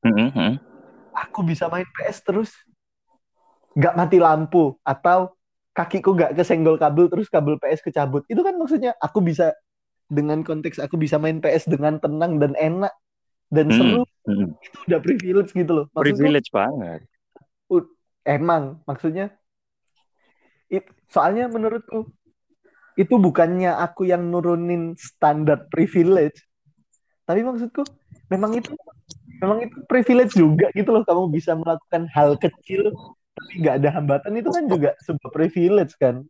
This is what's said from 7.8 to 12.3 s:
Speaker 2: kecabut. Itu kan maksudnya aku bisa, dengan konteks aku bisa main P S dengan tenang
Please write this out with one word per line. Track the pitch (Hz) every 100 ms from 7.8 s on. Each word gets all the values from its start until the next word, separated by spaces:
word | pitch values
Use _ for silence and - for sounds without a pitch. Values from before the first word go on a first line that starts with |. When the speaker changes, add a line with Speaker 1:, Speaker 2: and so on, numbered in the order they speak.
Speaker 2:
kecabut. | - 151 139 143 -
Itu | 240
kan | 370 370
maksudnya | 311 294 247 -
aku | 147 214
bisa, | 175 160 165 - _ _ _ _ _
dengan | 147 151 156
konteks | 156 156 160 -
aku | 143 170
bisa | 156 151
main | 156 160
P | 151
S | 156 156
dengan | 143 147 151
tenang | - 156 170